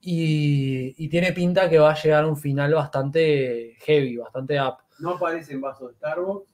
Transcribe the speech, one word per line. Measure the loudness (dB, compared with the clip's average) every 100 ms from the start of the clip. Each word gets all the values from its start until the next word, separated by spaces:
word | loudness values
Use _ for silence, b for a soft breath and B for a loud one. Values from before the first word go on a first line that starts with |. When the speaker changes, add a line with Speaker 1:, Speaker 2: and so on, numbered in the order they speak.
Speaker 1:
Y, | -4 -2 0 2 2 2 0 -4 -6 -8
y | -4
tiene | 0 0
pinta | 0 0 2 4
que | 6
va | 6
a | 4
llegar | 2 2
a | 2
un | -2
final | -2 -2 2
bastante | 0 0 -2 -2 2 2 2 0 -4 -10 _
heavy, | 2 2 2 -6
bastante | -10 -10 -4 -2
up. | -2 -6 _ _
Speaker 2:
No | -8
aparecen | -4 -4 -4 -8 -10
vasos | -10 -10 -18
de | -10
Starbucks. | -8 -6 -6 -6 -12